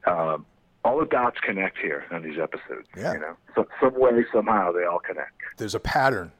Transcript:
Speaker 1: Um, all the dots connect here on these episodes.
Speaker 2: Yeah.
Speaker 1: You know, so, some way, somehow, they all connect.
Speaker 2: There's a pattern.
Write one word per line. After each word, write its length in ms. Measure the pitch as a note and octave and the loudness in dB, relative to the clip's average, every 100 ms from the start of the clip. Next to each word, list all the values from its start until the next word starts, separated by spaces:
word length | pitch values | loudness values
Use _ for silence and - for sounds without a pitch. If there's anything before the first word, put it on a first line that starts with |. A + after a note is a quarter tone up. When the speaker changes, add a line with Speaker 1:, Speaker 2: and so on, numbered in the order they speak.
| - | 0
Speaker 1:
Um, 400 | F2 D#2+ D#2 - _ _ _ A2 | 0 0 -4 -8 _ _ _ 0
all 160 | C#3 | 2
the 40 | D#3 | 2
dots 320 | B2+ A#2+ - | 2 0 -2
connect 360 | - G2 F#2+ - | -4 -2 -2 -4
here 260 | E2+ C#2+ - | -6 -6 -8
on 120 | E2+ | -10
these 160 | D#2+ D2+ | -8 -6
episodes. 480 | D#2 D#2 - A#1+ - F2+ | -6 -6 -12 -14 -14 -8
Speaker 2:
Yeah. 160 | G2 | -6
Speaker 1:
You 80 | F2 | -6
know, 180 | D#2 E2+ _ - | -8 -12 _ -2
so, 120 | G#2+ - | -2 2
some 180 | C3 C3 | 2 6
way, 240 | B2+ A#2 A#2 | 6 6 4
somehow, 400 | A2 G#2+ G#2+ F2+ | 2 4 2 2
they 140 | F2 F2 | 0 0
all 140 | F2 | -2
connect. 340 | - E2 C#2 _ - - | -4 -10 -10 _ -16 -8
Speaker 2:
There's 180 | G#2+ G#2+ | -6 -4
a 60 | |
pattern. 500 | - D3+ C3+ A2+ E2+ | 0 2 2 0 -6